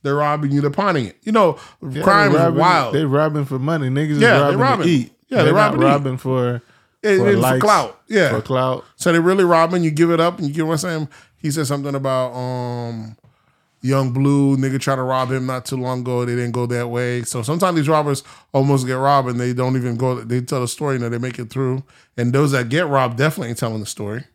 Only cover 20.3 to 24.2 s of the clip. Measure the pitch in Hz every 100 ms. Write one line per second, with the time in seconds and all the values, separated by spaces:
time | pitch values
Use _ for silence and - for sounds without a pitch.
20.3 | 123 123 139 120 - 147 135 120 120 127
21.3 | 120 117 131 135 131 139 _ _ - 120
22.3 | 135 147 135 120 147 170 139 127 117 151
23.3 | 156 120 117 117 110 107 - 104 110